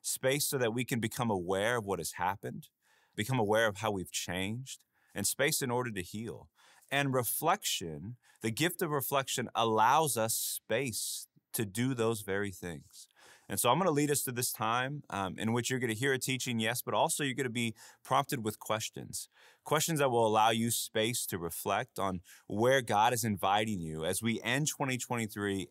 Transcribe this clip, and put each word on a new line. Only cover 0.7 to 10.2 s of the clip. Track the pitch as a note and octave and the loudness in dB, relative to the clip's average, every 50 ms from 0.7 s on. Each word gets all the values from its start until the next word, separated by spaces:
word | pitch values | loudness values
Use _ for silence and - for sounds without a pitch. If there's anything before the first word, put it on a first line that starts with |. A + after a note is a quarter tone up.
| A2 | 0
we | C3 B2 | 0 -4
can | - C3+ A#2+ | -2 -2 -2
become | G#2+ A2 - - A#2+ A2+ | -2 -2 -2 0 0 2
aware | G#2 F#2 F2 F2 F#2+ F#2+ G2+ A#2 B2 A#2+ | 2 0 0 0 2 2 2 2 2 0
of | G2+ | 0
what | G2 F#2+ E2 | -2 -2 -2
has | D#2 - - | -2 -6 -4
happened, | - F2+ F#2 G2+ - - B2 - - - - _ _ _ _ _ _ _ _ - | -2 0 0 -2 -2 -6 -10 -10 -12 -14 -18 _ _ _ _ _ _ _ _ -6
become | - G#2+ - C3 B2+ | -6 -2 0 2 2
aware | G#2+ G2+ G#2+ A2 A#2 G#2+ | 2 4 4 4 4 2
of | F#2+ F#2+ | 2 0
how | A2 A2 | -2 -2
we've | G#2 F#2+ F2 - | -2 -2 -4 -4
changed, | - - - - F2 F#2 F#2+ G2+ A2+ B2 C3 - - - _ _ _ _ _ _ - | -6 -6 -4 -4 -4 -4 -2 -4 -4 -6 -8 -10 -14 -16 _ _ _ _ _ _ -6
and | G2+ G#2 - | -4 -2 -2
space | - - C3+ D3+ D3+ - | 0 2 0 2 2 0
in | C#3+ B2 | 0 0
order | A#2+ B2 B2 A#2+ | -2 -2 -2 -2
to | G#2+ G2 | -4 -6
heal. | F2 - - G#2+ A#2 G#2+ C#2 - - - _ _ - - - - - - | -8 -8 -8 -8 -8 -8 -10 -12 -14 -20 _ _ -20 -20 -20 -20 -10 -4
And | C#3 C#3 C#3+ C#3 B2+ | 0 0 2 2 2
reflection, | C3 A#2 - - - D3 D#3+ F#3+ G#3 - - - - F#2+ E2 D#2 C#2+ D#2 A2 B2 - _ - - - | 0 0 0 -2 -2 0 0 0 0 0 -2 -4 -2 -4 -6 -8 -8 -10 -10 -12 -14 _ -20 -12 -6
the | - A2+ | -4 -4
gift | A2+ - D3+ F3 E3+ - F#3 | 0 2 2 2 2 2 0
of | D#3 | 0
reflection, | D3+ C#3 B2 - C#3+ C3+ C3+ - - - A#2 - - | 0 0 0 0 0 0 0 0 -2 -2 -2 -2 0
allows | G#2+ A#2 A2+ A2 A2 A2 A#2+ C#3 D#3 D#3+ C#3+ A#2+ | 2 2 4 4 6 6 6 6 6 4 4 2
us | A2+ | 0